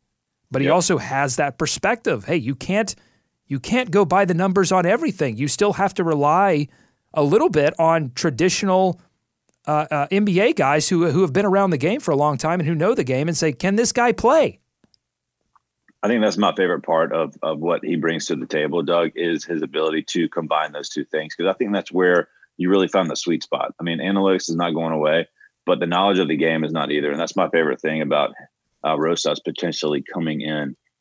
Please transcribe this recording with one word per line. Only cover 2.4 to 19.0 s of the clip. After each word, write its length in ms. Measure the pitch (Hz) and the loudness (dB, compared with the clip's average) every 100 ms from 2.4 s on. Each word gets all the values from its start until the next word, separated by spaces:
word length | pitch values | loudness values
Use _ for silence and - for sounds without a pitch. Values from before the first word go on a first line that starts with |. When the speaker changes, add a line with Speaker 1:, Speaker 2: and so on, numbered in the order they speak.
| 117 | -2
Speaker 1:
can't, 400 | 139 - 196 214 - _ _ _ _ - | -6 -2 -2 -2 -6 _ _ _ _ -8
you 120 | 139 | -8
can't 300 | - 240 247 | -2 -2 2
go 160 | 175 185 | 2 4
by 200 | 180 196 | 4 2
the 100 | 170 | 2
numbers 360 | 190 190 180 | 2 2 2
on 140 | 185 170 | 2 2
everything. 520 | 233 320 - 143 110 | 2 0 -2 -2 -2
You 100 | 143 | -4
still 260 | - 202 | 0 0
have 220 | - 196 - | 2 0 0
to 80 | |
rely 640 | 170 151 143 165 202 156 147 _ _ _ _ 156 | 0 2 4 4 4 2 -2 _ _ _ _ 0
a 80 | |
little 260 | 147 196 311 | 2 4 4
bit 240 | 165 143 - | 4 2 2
on 320 | 165 165 143 | 2 2 0
traditional, 880 | - 170 127 180 180 202 185 190 175 _ _ _ _ _ _ - | -2 -2 2 0 0 0 2 2 -2 _ _ _ _ _ _ -2
uh, 220 | 151 151 | -2 0
uh, 180 | 151 143 | -2 0
N 120 | 196 | 0
B 160 | 208 175 | 2 2
A 140 | 220 | 2
guys 360 | 320 135 151 147 | 2 2 2 2
who, 180 | 175 170 | 2 2
who 140 | 139 | 2
have 120 | 185 | 2
been 140 | 135 208 | 2 2
around 240 | 196 98 | 2 2
the 80 | 156 | 2
game 200 | 143 247 | 0 -2
for 120 | 220 | 0
a 40 | 143 | 0
long 220 | 147 139 | 0 0
time 220 | 156 180 | -2 -2
and 100 | 151 | -2
who 60 | 165 | 0
know 180 | 175 | 0
the 100 | 233 | 0
game 240 | 131 131 156 | 0 -2 -2
and 80 | 160 | 0
say, 160 | 160 | -2
"Can 240 | - 180 202 | 0 0 0
this 160 | 240 | 0
guy 200 | - 240 | 2 0
play?" 480 | 233 226 311 269 - _ _ _ _ _ _ _ _ _ _ _ _ _ _ | 2 4 4 2 -2 _ _ _ _ _ _ _ _ _ _ _ _ _ _
Speaker 2:
I 40 | 104 | 0
think 140 | 117 | 2
that's 160 | 107 101 | 2 2
my 160 | 101 - | 2 2
favorite 280 | 92 85 | 0 0
part 280 | - 82 82 | 0 0 2
of, 240 | 80 78 - | 0 -4 -4
of 160 | 78 76 | -6 -4
what 260 | 82 85 | -2 -2
he 120 | - 82 | -2 -2
brings 320 | 78 82 - | -2 -2 -4
to 80 | 76 | -6
the 100 | - | -4
table, 380 | - 76 87 | -2 -2 -2
Doug, 300 | 78 85 | 0 0